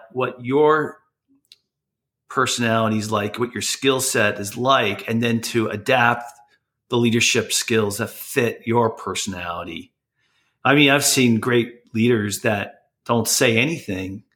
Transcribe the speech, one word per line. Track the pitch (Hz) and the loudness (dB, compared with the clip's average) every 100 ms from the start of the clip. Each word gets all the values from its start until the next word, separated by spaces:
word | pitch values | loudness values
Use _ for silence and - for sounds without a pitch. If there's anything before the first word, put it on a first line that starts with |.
| - | -6
what | 127 123 - | -4 -4 -4
your | 120 139 151 156 143 - _ _ _ _ _ - _ _ _ _ _ _ - | 0 4 4 4 0 -10 _ _ _ _ _ -20 _ _ _ _ _ _ -8
personality | - 123 - 117 113 110 107 | -4 -2 0 0 0 0 -2
is | 107 | -2
like, | 107 104 110 | -2 -2 -4
what | 120 | -6
your | 104 | -6
skill | - - 135 131 | -6 -2 0 0
set | 127 127 104 101 | 0 0 0 0
is | 101 120 | -6 -2
like, | 127 135 107 101 - | 2 2 2 -2 -4
and | 117 | 0
then | 117 113 | 0 0
to | 113 117 107 | -2 -2 -2
adapt | 104 107 131 120 120 - - _ _ _ _ _ | -2 0 2 2 0 -6 -18 _ _ _ _ _
the | 123 | 0
leadership | 120 117 - 120 - | 2 2 2 0 0
skills | - - 113 104 101 | -4 0 0 0 -2
that | 107 | -8
fit | - - 131 117 - - | -10 -8 -2 -2 -2 -2
your | 117 113 | 0 0
personality. | - - 90 - 90 87 87 87 82 85 _ _ _ _ _ _ _ | -2 -8 -8 -8 -8 -8 -10 -10 -12 -16 _ _ _ _ _ _ _
I | 131 | 2
mean, | 143 143 | 4 6
I've | 143 | 4
seen | 139 135 123 113 | 2 4 4 4
great | 123 120 113 - _ | 2 0 0 -6 _
leaders | 110 120 117 101 98 | 0 2 2 0 -4
that | 117 104 98 - _ _ | -2 -2 -4 -12 _ _
don't | - 117 113 | -2 0 0
say | - 127 113 | 2 2 2
anything, | 139 160 - 92 92 101 - | 0 -4 -8 -8 -8 -12 -16